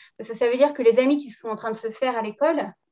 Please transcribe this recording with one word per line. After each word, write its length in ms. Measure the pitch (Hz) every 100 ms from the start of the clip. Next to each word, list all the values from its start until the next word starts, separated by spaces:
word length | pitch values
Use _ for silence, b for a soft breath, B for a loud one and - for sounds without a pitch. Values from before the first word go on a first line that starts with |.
| B -
Parce 120 | 220
que 60 | 220
ça 140 | 240
veut 80 | 254
dire 160 | 285
que 80 | 294
les 180 | 233 233
amis 180 | 254 294
qui 120 | 277
sont 160 | - 233
en 80 | 214
train 160 | 233
de 60 | 220
se 120 | 226
faire 280 | 220 254 240
à 40 |
l'école, 520 | 214 214 294 311 202 - _